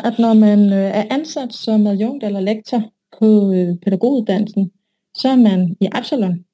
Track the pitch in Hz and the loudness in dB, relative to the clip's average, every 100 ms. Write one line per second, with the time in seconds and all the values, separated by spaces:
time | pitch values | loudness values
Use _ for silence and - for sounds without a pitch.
0 | 240 226 233 220 208 208 202 196 196 214 | -4 0 4 4 6 4 2 2 -2 -4
1 | 214 269 311 294 247 - - 214 208 196 | -4 -6 -6 -8 -10 -8 -2 0 0 0
2 | 226 285 208 202 190 220 - 240 220 _ | -4 -6 -6 -4 -4 -4 -4 -6 -6 _
3 | _ - 220 208 196 185 175 175 202 190 | _ 0 4 4 4 0 0 -2 -2 0
4 | 247 269 214 190 196 208 185 - _ _ | 0 0 -2 -2 -2 -4 -4 -8 _ _
5 | _ - 262 254 220 185 175 - 196 - | _ -4 0 4 4 2 -2 -2 -4 -4
6 | - 262 190 175 - | -4 -4 -2 -4 -10